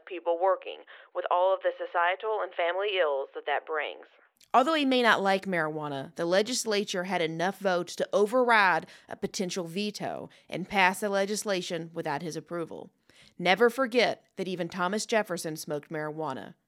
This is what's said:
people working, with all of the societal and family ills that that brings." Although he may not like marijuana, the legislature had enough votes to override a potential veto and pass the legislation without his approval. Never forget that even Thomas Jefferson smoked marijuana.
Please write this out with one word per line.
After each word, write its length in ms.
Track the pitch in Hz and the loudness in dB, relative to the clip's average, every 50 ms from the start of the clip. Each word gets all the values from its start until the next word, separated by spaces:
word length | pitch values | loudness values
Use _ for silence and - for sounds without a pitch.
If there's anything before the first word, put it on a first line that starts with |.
| _ | _
people 320 | - 185 165 170 170 170 165 | -12 -12 -4 -2 -2 0 2
working, 400 | 185 190 180 - - - 76 76 - - - - - _ _ | 4 2 2 2 -2 -12 -14 -14 -16 -20 -20 -20 -20 _ _
with 100 | 180 - - | -4 0 2
all 240 | 170 175 185 190 190 | 4 4 4 4 2
of 60 | 180 | 2
the 100 | 180 175 175 - | 0 -2 -2 -2
societal 640 | 170 - - 175 170 180 190 185 220 220 214 196 | -10 -2 0 2 2 2 2 0 -2 -4 -2 -2
and 100 | 180 180 - | -4 -4 -2
family 440 | 185 170 170 175 190 202 214 190 185 | -2 -2 0 0 0 -2 -2 2 2
ills 280 | 165 147 139 135 139 - - | 2 2 2 -2 -4 -6 -10
that 120 | 156 - | -10 -4
that 200 | 151 143 - - | -2 -2 -2 -2
brings." 400 | 160 160 151 139 98 76 - - _ _ _ _ _ _ _ _ _ - | -4 -6 -4 -4 -6 -8 -12 -18 _ _ _ _ _ _ _ _ _ 2
Although 200 | 240 262 320 320 | 4 4 4 2
he 100 | 302 277 | 2 2
may 180 | 262 254 247 | 2 2 4
not 200 | 240 220 - - | 4 4 4 4
like 240 | 196 196 196 190 190 | 4 2 2 2 0
marijuana, 680 | 196 180 165 156 151 156 151 147 147 139 135 151 165 - | -2 -2 0 0 -2 -2 -6 -6 -6 -6 -6 -8 -10 -6
the 100 | - 170 | -4 -2
legislature 760 | 170 185 202 214 240 254 - - 226 208 202 202 - 202 180 180 | 2 2 2 2 2 -2 -4 -2 0 0 0 -2 -2 -4 -4 -4
had 180 | 190 190 175 | -2 -2 0
enough 360 | 160 160 160 165 175 190 190 - | 0 -2 -2 -2 -2 -2 -2 -2
votes 360 | 196 190 180 175 175 - - | -2 0 0 0 -2 -4 -4
to 120 | - - - | -6 -4 0
override 760 | - 196 208 202 254 254 247 240 226 214 196 180 165 165 - - - - _ - | 2 2 2 4 4 2 4 6 6 6 6 6 4 2 -2 -6 -20 -20 _ -16
a 80 | - | -10
potential 480 | - 202 - - - 190 180 - 190 170 | -8 -8 -8 -4 -4 -4 -4 -4 -6 -6
veto 640 | 165 165 202 208 208 202 - 160 98 76 65 - - - - _ _ | -6 -6 -4 -4 -4 -6 -6 -8 -6 -6 -8 -10 -14 -18 -20 _ _
and 200 | - - 190 - | -8 -8 -8 -2
pass 320 | 208 196 185 185 196 - | 2 4 4 4 4 2
the 80 | 214 202 | -2 0
legislation 840 | 196 196 202 196 214 196 - 214 196 180 180 - 175 165 170 165 170 | 2 0 0 0 -2 -4 -2 -2 -2 -2 -2 -4 -6 -6 -6 -8 -8
without 280 | 170 160 160 143 139 | -6 -4 -4 -4 -4
his 140 | 175 156 160 | -4 -6 -8
approval. 540 | 160 156 - 175 170 160 - - - - - _ _ _ _ _ - - - _ - | -8 -10 -8 -6 -6 -6 -8 -10 -14 -14 -18 _ _ _ _ _ -20 -20 -20 _ 0
Never 320 | 175 175 190 190 240 233 | 4 4 6 6 6 4
forget 540 | 240 262 269 220 247 240 196 170 - - _ _ _ | 4 2 -2 2 4 4 4 2 0 -4 _ _ _
that 120 | - 190 190 | -8 -6 -4
even 200 | 180 170 170 165 | -4 -4 -6 -6
Thomas 380 | 185 190 180 180 208 214 - | -4 -4 -2 -2 -2 -4 -2
Jefferson 500 | - 233 214 208 - 170 - - 160 156 | 0 0 0 0 0 -6 -6 -6 -8 -8
smoked 340 | 156 - 170 147 147 - _ | -8 -8 -6 -8 -8 -6 _
marijuana. 640 | 160 151 151 151 151 156 156 143 131 107 - - - _ _ | -8 -6 -6 -6 -6 -6 -6 -6 -6 -8 -12 -14 -18 _ _